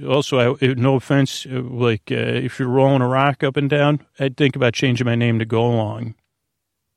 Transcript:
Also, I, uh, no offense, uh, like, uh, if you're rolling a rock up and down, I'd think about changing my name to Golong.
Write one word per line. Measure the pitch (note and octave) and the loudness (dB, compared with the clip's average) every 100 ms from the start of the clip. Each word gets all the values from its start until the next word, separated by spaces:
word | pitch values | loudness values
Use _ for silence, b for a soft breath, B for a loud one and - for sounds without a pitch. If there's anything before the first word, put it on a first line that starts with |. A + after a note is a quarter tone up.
| C#3 | -2
Also, | C#3 C3+ C3 | -2 0 0
I, | A#2+ | 0
uh, | C#3+ B2+ C3 | 2 0 0
no | B2+ C3+ | 2 2
offense, | - C#3 C3+ - - | 2 0 0 -2 -10
uh, | C3 | -10
like, | B2+ B2+ A#2+ A2 - | -8 -2 0 -2 -4
uh, | |
if | B2 A#2+ A#2+ B2+ - | -4 -2 -4 -4 -6
you're | C3 | -2
rolling | C3 C3+ C#3 | 2 4 4
a | B2 | 2
rock | C3 C#3 C3+ | 2 0 0
up | C#3 C3 | -2 -2
and | C#3+ | 0
down, | D3 D3 D3 - - | 2 2 0 -4 -6
I'd | C3+ B2+ | -6 0
think | D3 | 0
about | C3+ B2+ | 2 0
changing | - C3+ A#2+ B2 | 0 0 0 0
my | A#2 | 0
name | A#2+ A2+ | 0 0
to | A2+ | 0
Golong. | A2+ A#2+ A#2 G#2+ A2 A#2 A2 _ _ _ _ _ _ _ | 0 0 0 -2 -6 -12 -14 _ _ _ _ _ _ _